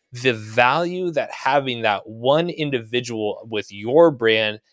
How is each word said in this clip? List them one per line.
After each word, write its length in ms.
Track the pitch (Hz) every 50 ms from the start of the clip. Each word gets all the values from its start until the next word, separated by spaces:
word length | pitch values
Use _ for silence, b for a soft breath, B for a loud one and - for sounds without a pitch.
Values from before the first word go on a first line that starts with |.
| _ _
the 220 | 127 123 123 127
value 800 | 117 110 107 107 110 120 123 123 139 160 175 175 180 180 185 175
that 180 | 156 143 110 -
having 520 | - - - 135 135 147 135 131 120 117
that 260 | 113 107 101 92 - 107
one 420 | 110 113 120 131 143 160 170 175
individual 960 | 151 - 151 147 135 120 110 107 117 123 123 117 117 110 107 104 95 98 104 113
with 220 | 110 104 98 -
your 400 | 101 101 101 117 131 160 170 165
brand, 500 | 139 113 117 113 110 110 110 107 107 107 _ _